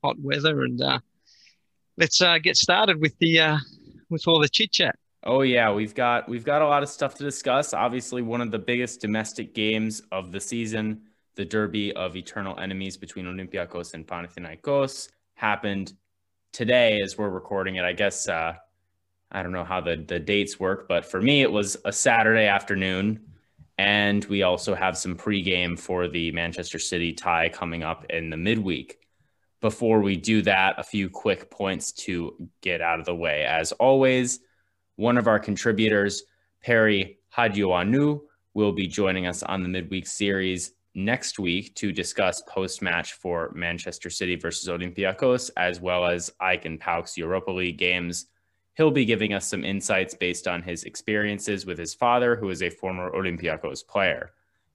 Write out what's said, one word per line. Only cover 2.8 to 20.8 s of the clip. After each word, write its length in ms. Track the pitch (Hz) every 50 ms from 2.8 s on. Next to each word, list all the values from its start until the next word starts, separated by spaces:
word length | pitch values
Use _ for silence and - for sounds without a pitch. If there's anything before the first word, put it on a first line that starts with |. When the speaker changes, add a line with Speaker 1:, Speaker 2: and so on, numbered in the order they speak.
| 220 208 175 156
Speaker 1:
with 180 | 156 156 - -
the, 220 | 175 165 165 165
uh, 180 | 160 156 151 151 - - - - - - - - _ -
with 200 | 165 160 - 170
all 100 | 165 160
the 100 | 151 143
chit 220 | - - 220 208
chat. 240 | - - 180 143 - - _ _ _ _ -
Speaker 2:
Oh 180 | - 123 135
yeah, 300 | 135 131 123 120 117 107
we've 240 | 101 104 110 104 -
got, 320 | - 123 120 120 120 - -
we've 160 | 120 120 117
got 180 | 143 143 151
a 60 | 151 147
lot 160 | 147 143 143
of 40 | 143
stuff 280 | - - 147 131 -
to 80 | - 139
discuss. 500 | 143 139 - - 135 123 139 147 - -
Obviously, 480 | - 110 123 120 127 117 - 127 123
one 180 | 120 113 117 120
of 120 | 120 113
the 80 | 107 110
biggest 400 | 92 - 120 120 123 117 - -
domestic 540 | - 107 107 110 110 110 - - 107 - -
games 480 | 110 107 110 110 110 110 110 107 - - _
of 180 | - 95 95 87
the 100 | 87 98
season, 600 | - - 123 117 117 110 110 110 107 107 107 107 - _ _ _ _ _ _
the 100 | - 101
derby 480 | - 107 107 107 98 82 107 101 101 -
of 200 | - 90 92 85
eternal 420 | 92 87 - - 107 98 95 - -
enemies 360 | 92 95 95 95 95 95 92
between 280 | - - - - 95 92
Olympiacos 680 | 90 90 95 95 92 - 95 87 85 - 87 85 - -
and 120 | 82 78
Panathinaikos, 1000 | - 90 87 87 87 - - 87 80 80 - - 147 143 139 135 135 135 - - - _ _ _ _ _
happened 600 | - 117 107 104 101 - 104 98 98 95 - - _ _ _ _ _ _ _ _ _ _ _
today 480 | - - 120 110 123 123 120 113 107 104
as 160 | 98 92 -
we're 140 | - 107 101
recording 460 | 92 92 - - 104 98 95 95 92
it. 60 | 92
I 120 | 90 90 90
guess, 340 | 90 104 98 - - - -
uh, 240 | 90 82 82 82 85 - - _ _ _ _ _ _ _ _ _ _ _ _ -
I 120 | - 98
don't 100 | 90 87
know 120 | 90 90 87
how 160 | 90 92 92
the, 160 | 87 87 82
the 240 | 78 78 - 87 87
dates 400 | 76 71 104 101 98 - - -
work, 260 | 95 95 95 -